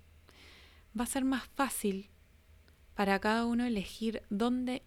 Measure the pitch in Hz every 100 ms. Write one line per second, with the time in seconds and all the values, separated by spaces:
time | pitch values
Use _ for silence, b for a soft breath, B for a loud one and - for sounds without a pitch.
0 | - - - B B B B B B 214
1 | 240 277 262 262 - - 262 - 208 190
2 | - - - - - - - - - -
3 | 196 196 214 226 233 233 247 208 175 -
4 | 226 214 - 202 240 254 254 247